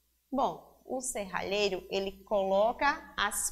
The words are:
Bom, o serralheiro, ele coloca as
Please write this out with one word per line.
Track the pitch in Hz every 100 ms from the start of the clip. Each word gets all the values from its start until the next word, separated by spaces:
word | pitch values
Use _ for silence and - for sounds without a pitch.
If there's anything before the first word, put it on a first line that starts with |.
| _ _ _
Bom, | 262 226 160 - _ -
o | 262
serralheiro, | 254 226 190 180 180 202 202 180 -
ele | 196 196 196
coloca | - 202 190 196 220 247 285 302 - -
as | 208 - -